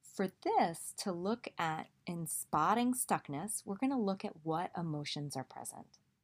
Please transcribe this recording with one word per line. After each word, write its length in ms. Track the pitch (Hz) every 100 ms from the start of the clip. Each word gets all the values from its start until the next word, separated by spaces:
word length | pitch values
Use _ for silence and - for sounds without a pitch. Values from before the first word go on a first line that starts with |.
For 280 | - - 190 -
this 500 | 330 403 202 165 - -
to 120 | -
look 380 | 175 185 240 - -
at 300 | 170 156 - _ -
in 220 | 170 160
spotting 680 | - - 156 160 220 247
stuckness, 720 | 247 - 175 - 139 202 - -
we're 100 | 196
gonna 240 | 262 269
look 240 | 202 190
at 220 | 202 165 156
what 260 | 160 180 -
emotions 580 | 170 147 147 151 143 139
are 80 |
present. 540 | 127 - - - - - _ _